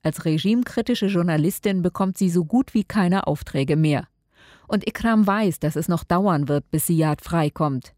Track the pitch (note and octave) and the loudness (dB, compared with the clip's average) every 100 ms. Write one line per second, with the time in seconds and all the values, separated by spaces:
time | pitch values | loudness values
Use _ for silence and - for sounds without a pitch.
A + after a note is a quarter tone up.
0 | D#3+ - E3+ D#3 F3 A#3 B3 - A3+ A#3+ | -4 -4 -2 0 2 0 0 -4 -2 0
1 | G3 G3 F3 D#3 D#3 - G#3 F#3+ F3+ - | 0 0 2 2 0 0 -2 0 -2 -2
2 | F#3+ F#3 F#3+ F3 D#3+ A#3+ C4+ A3 G3+ A3 | -4 0 0 0 2 0 0 -2 0 0
3 | F3 F#3+ - D3+ - - C3+ D3+ D#3 C#3 | 2 2 0 -4 -4 -4 0 2 2 0
4 | - _ _ _ - - - G#3 - - | -4 _ _ _ -20 -20 -4 -4 -4 -4
5 | A3+ A3 G#3 G3+ G#3 D#3 D#3 D3+ D3+ E3+ | 0 2 2 2 0 0 -2 -2 -2 -2
6 | - F3 G3+ D#3 C#3+ D3 - D#3 - E3 | 0 0 2 0 0 -2 -2 -4 0 2
7 | D#3 D3 - E3+ D3+ - D3+ C3 - | 2 -2 -2 -2 -2 -2 -2 -2 -8